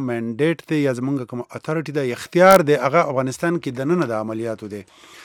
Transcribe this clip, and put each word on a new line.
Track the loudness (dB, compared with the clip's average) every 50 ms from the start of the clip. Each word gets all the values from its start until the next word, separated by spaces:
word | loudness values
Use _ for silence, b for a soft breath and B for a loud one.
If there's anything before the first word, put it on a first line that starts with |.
| -4 -4
مینډیټ | -4 -4 -6 -6 -4 -2 0 0 0 -2 -4 -4
دی | -2
یا | 0 0 0 0
زموږ | -2 -2 -2 -2 -4 -6
کوم | -8 -10 -10
اتھارټي | -10 -12 -14 -12 -8 -6 -4 -4 -4 -6
ده، | -4 -4
اختیار | -4 -4 -4 -6 -6 -2 2 6 8 8 8 8
دی، | 6 4 2
هغه | 2 2 2 2 2
افغانستان | 2 2 0 -2 -2 -2 -4 -4 -4 -4 -4 -4
کې | -4 -6
دننه | -8 -6 -2 -2 0 0 0
د | -2
عملیاتو | -2 -4 -4 -6 -6 -6 -6 -6 -8 -8 -10 -12
دی. | -12 -12 -14 -16 B B B B B B